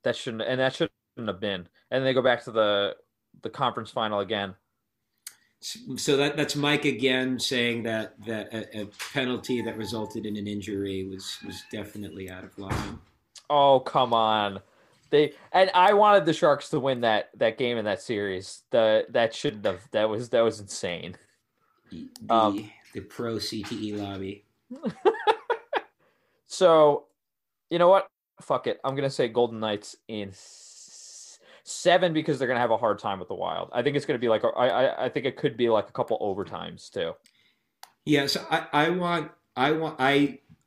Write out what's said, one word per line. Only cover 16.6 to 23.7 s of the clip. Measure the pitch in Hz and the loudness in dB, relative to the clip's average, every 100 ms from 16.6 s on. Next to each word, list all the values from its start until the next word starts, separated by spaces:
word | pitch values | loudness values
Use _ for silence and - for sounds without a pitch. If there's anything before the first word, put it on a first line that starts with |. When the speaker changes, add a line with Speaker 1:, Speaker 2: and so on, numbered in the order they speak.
| - | 0
Speaker 1:
to | 151 | -2
win | 131 123 | 0 2
that, | 117 107 - - | 2 2 -2 0
that | 113 113 | 0 2
game | 123 120 | -2 0
in | |
that | 104 95 | -2 -4
series. | - 107 101 92 98 - _ | -2 -2 -2 -4 -8 -18 _
The, | 120 110 110 - | 2 4 4 2
that | 120 113 - | 0 0 0
shouldn't | 147 107 104 | -6 -2 -4
have, | 92 - | -4 -4
that | 107 110 | 0 0
was, | 107 120 | -2 0
that | 120 | 2
was | 113 107 | 2 0
insane. | 98 - 92 85 87 90 _ _ _ _ _ _ _ | -12 -8 -8 -8 -10 -16 _ _ _ _ _ _ _
Speaker 2:
The, | 82 - - 107 | -18 -18 -18 0
Speaker 1:
Um, | 117 110 101 107 - _ | 2 2 0 -10 -20 _
Speaker 2:
the | 104 | -16
pro | 95 - 117 110 | -14 -8 -6 -6
C | - 113 | -6 -8
T | 98 | -8